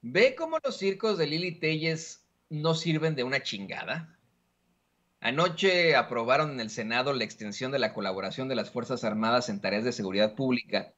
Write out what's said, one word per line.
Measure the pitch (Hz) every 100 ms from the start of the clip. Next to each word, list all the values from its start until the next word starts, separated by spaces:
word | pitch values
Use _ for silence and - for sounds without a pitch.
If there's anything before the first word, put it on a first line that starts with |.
| 117
¿Ve | 139 247
cómo | 262 320 320
los | 277 196
circos | 190 196 220 196
de | 151
Lili | 156 180
Telles | 165 160 160 160 160 160 - _ _ _
no | 151 156
sirven | 160 170 156 160
de | 147
una | 123 135
chingada? | - 104 98 - 82 143 160 _ _ _ _ _ _ _ _ _ _ _
Anoche | 113 135 175 170 190 180 170 139
aprobaron | 117 120 117 135 151
en | 135
el | 110
Senado | 117 110 120 131
la | 135
extensión | 107 - 107 104 127
de | 135
la | 110
colaboración | 113 101 95 95 110 131
de |
las | 123 101
Fuerzas | 127 113 127
Armadas | 113 107 113 120 117
en | 101
tareas | 98 101
de | 120
seguridad | 120 98 95 107
pública | 110 135 123 - 101 -